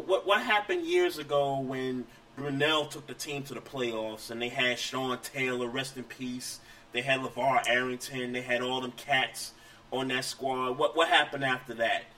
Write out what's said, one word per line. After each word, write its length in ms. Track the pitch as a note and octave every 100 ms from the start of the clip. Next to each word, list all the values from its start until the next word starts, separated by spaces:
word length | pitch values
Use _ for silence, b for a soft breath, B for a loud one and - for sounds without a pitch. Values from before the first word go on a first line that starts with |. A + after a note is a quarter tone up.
what, 220 | - F#3 F3+
what 140 | G#3
happened 440 | A#3+ G#3+ G#3 F3+ E3
years 320 | F3+ F3 D3+
ago 400 | C#3 C#3+ C#3 C#3
when 460 | C3 C3 C3 B2+ A#2+ B - -
Brunell 500 | C#3+ C#3 D3+ D#3 C#3+
took 180 | A#2 -
the 60 |
team 280 | B2+ - C#3+
to 100 | C#3
the 60 | A#2
playoffs 680 | - C3+ A#2+ A2 A2 G#2+ -
and 100 | A#2
they 80 | A#2+
had 280 | C3 B2 A#2+
Sean 400 | - C3 C3 B2
Taylor, 440 | - C#3 C3 B2 A#2+
rest 280 | B2+ C3+ C3
in 80 |
peace. 560 | B2 - B2+ B2 - - B B B
They 80 | B2
had 200 | B2+ C3+
LeVar 420 | B2+ - C3 A#2 A#2
Arrington. 680 | B2 B2+ B2 - C3 B2
They 80 | B2
had 180 | B2 A#2+
all 220 | B2+ B2+
them 100 | B2+
cats 640 | - - C3+ A#2+ - - B B B -
on 180 | B2 C3
that 160 | B2+ B2+
squad. 500 | - C3 C3 B2+ B2+
What, 160 | D3
what 140 | D#3 E3
happened 360 | E3 D3 C#3
after 280 | C3+ B2+ -
that? 300 | A2+ A2+ F#2 -